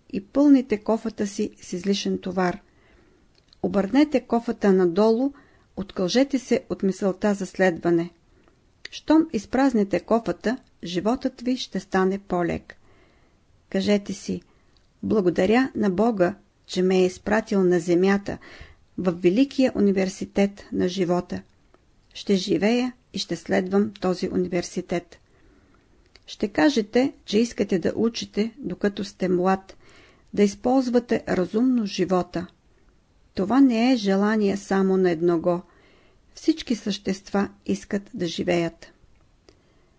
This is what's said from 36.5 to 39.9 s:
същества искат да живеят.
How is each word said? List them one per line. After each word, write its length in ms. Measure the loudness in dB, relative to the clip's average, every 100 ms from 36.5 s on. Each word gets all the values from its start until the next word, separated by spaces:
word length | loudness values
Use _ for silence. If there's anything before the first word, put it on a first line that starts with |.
| -2 -4
същества 760 | -4 -4 -6 -6 -8 -4 -4 -4 -6 -6
искат 440 | -6 -4 -8 -8
да 120 | -8 -6
живеят. 640 | -4 -2 0 -2 -6 -20 _ _ _ _ _ -20 _ _ _ _